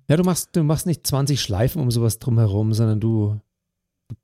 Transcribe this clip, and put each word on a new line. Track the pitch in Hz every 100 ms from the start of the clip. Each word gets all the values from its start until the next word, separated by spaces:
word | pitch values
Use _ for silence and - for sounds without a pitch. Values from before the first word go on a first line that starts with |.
| -
Ja, | 156
du |
machst, | 180 175 -
du | 180
machst | 151 151 185
nicht | 147 -
zwanzig | 135 139 139
Schleifen | - 95 120 170
um | 123
sowas | 117 117 -
drumherum, | - 117 110 98 110
sondern | 110 113 107
du, | 110 110 104 104 _ _ _ _ _ _ -
du | -